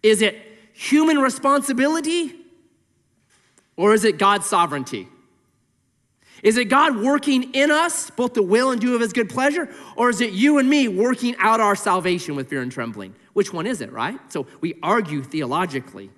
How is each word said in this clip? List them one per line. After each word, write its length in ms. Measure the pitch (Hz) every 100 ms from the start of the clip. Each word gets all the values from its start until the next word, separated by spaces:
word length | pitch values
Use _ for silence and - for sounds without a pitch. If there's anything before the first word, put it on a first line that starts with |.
Is 180 | 214 214
it 160 | 208 214 - - _
human 440 | - - 302 311 302
responsibility 1160 | 269 - 277 285 277 247 277 320 302 349 302 - - _ _ _ _ _ _ _ _ _ _ _ _ -
or 180 | 196
is 100 | 220
it 140 | 214 156
God's 280 | 202 202 -
sovereignty? 640 | 190 170 139 127 107 90 _ _ _ _ _ _ _ _ _ _ _ _ -
Is 160 | 214 226
it 80 | 220
God 340 | 262 311 233
working 540 | 240 285 285 262 254
in 160 | 269 294
us, 400 | 302 339 - -
both 240 | - 247
the 80 | 240
will 280 | 185 220 262
and 80 | 247
do 160 | 247
of 60 | 240
his 140 | 226
good 160 | 247 214
pleasure, 440 | - 277 311 311 - - -
or 140 | 240
is 100 | 208
it 120 | 233
you 260 | 185 277 285
and 100 | 262
me 200 | 294 247
working 460 | 185 240 247 240 240
out 200 | 196 226
our 160 | 214
salvation 640 | 294 208 185 180 175 165 143
with 140 | 127
fear 100 | 139
and 100 | 123
trembling? 440 | 127 117 104 95 - _
Which 180 | - 196
one 160 | 170 196
is 140 | 214
it, 100 | 104
right? 280 | 110 135 262 -
So 160 | 151 131 -
we 180 | 170 -
argue 400 | 156 233 175 151
theologically. 880 | 131 156 127 151 180 135 - 98 98